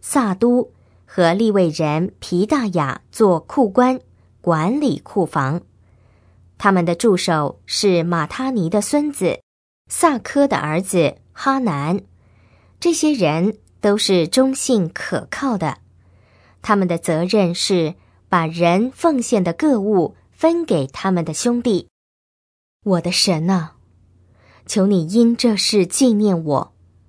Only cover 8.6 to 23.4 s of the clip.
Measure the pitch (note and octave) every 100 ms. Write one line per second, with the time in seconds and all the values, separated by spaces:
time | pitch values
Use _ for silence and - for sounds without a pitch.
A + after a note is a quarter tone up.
8.6 | E3 G#3 G#3 D4 D4 C#4 F3 - _ _
9.6 | _ _ - - E4+ B3+ - C#4+ C#4 F#3+
10.6 | D3+ D#3+ F#3+ F3+ D3 - _ - C4+ C4+
11.6 | A#3 C#3+ D3 G3 - _ _ _ _ _
12.6 | _ _ F4 E4 D4+ C4+ E3 D#3+ F#3+ G#3+
13.6 | _ _ G#3 G#3 - F#3 E3+ B3+ C4+ C4+
14.6 | - A3+ E3 - - - - - C#4 G#3
15.6 | G#3 - _ _ _ _ _ _ _ _
16.6 | - G3+ F3+ E3+ - D#3+ F3+ G#3+ F3+ F3
17.6 | - F#3 D#3 - _ _ _ F3+ D#3+ E3+
18.6 | E3+ F#3 B3 - E4+ C4+ - G#3+ E3+ E3
19.6 | D#4 A#3+ G3 G3+ D#3 - _ _ D#4+ E4+
20.6 | D#4+ E3 C3+ - F#3+ F3+ E3 D#3 A#3+ A#3+
21.6 | A#3 F#3+ - _ _ _ _ _ _ _
22.6 | _ _ G#3 F3 F3 F3+ - D#3+